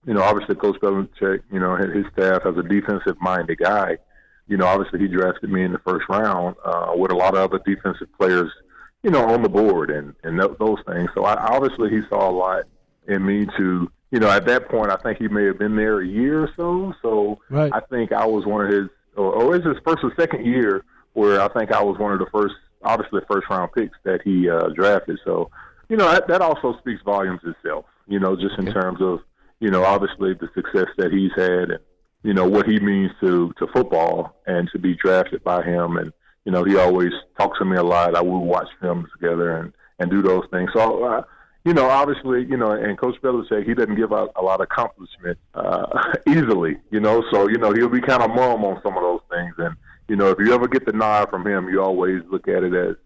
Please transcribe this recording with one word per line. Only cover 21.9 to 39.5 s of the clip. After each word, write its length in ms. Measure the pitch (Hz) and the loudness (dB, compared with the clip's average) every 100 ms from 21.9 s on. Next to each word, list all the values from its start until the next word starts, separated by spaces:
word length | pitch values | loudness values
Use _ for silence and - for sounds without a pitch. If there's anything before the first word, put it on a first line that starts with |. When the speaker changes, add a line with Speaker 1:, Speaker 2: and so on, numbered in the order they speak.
| 90 | 0
Speaker 1:
one 140 | 104 | -2
of 80 | 98 | 0
the 60 | 92 | -2
first, 220 | 104 101 - _ _ | 0 -2 -4 _ _
obviously 380 | 107 113 101 101 - | -2 -2 0 -4 0
first 220 | 98 - | -2 0
round 220 | 95 87 | -4 -2
picks 260 | - 110 - | -4 -4 -6
that 160 | 92 90 | -4 -2
he, 260 | - 92 90 | 0 2 2
uh, 200 | 82 82 | 2 0
drafted. 500 | 78 98 98 - - | 2 2 2 -2 -8
So, 260 | 92 87 85 - - _ _ | -4 -4 -4 -10 -20 _ _
you 80 | 220 | 2
know, 120 | 180 | 4
that, 160 | 170 - | 4 2
that 140 | 180 | 2
also 340 | 170 147 127 117 | 2 0 -2 -4
speaks 240 | 127 104 | -8 -6
volumes 380 | 101 101 95 90 | -2 -2 -2 -6
itself, 420 | 87 80 80 76 - _ - | -10 -10 -8 -8 -10 _ -6
you 140 | 101 | -2
know, 160 | 95 95 | 0 0
just 200 | 98 - | -4 -4
in 120 | 95 | -4
Speaker 3:
Okay. 100 | 101 | -2
Speaker 1:
terms 220 | 92 90 | -4 -2
of, 180 | 92 85 - _ _ _ | -2 -2 -8 _ _ _
you 120 | 110 | 0
know, 120 | 95 | 2
obviously 500 | 92 98 98 - 95 | 2 2 -2 -2 -4
the 140 | 90 82 | -4 -6
success 320 | - - 98 90 - | -8 -2 -2 -2 -2
that 140 | 90 | 0
he's 200 | 98 95 | 0 0
had 360 | 95 90 90 87 | 0 0 0 -2
and, 100 | 82 _ _ _ _ | -6 _ _ _ _
you 120 | 107 | -2
know, 120 | 98 92 | 2 2
what 200 | 104 101 | 2 2
he 100 | 107 | 0
means 320 | 101 98 95 - | 2 0 -2 -2
to, 320 | 95 87 85 - | 0 2 0 -4
to 80 | 85 | -2
football 640 | 123 123 82 82 85 85 _ - | -2 0 0 0 -2 -6 _ -4
and 240 | 87 87 | -4 -4
to 60 | 90 | -4
be 160 | 90 | -4
drafted 480 | 87 95 92 90 - | 0 2 2 0 -4
by 180 | 92 90 | -2 -2
him. 320 | 87 87 85 85 | 0 -2 -2 -4
And, 160 | 80 _ _ _ | -8 _ _ _
you 80 | 104 | -2
know, 100 | 90 | 0
he 140 | 92 95 | 4 4
always 360 | 90 92 87 85 - - | 6 4 2 -2 -14 -4
talks 220 | 101 - | -4 -2
to 60 | |
me 120 | 95 92 | 0 0
a 40 | |
lot. 320 | 87 87 87 | 2 2 2
I 60 | 85 | 2
will 220 | 90 90 | 0 -2
watch 240 | 87 90 82 - | 0 -2 -4 -8
films 280 | 90 87 82 - | -6 -6 -8 -6
together 380 | 85 85 85 | -4 -2 -2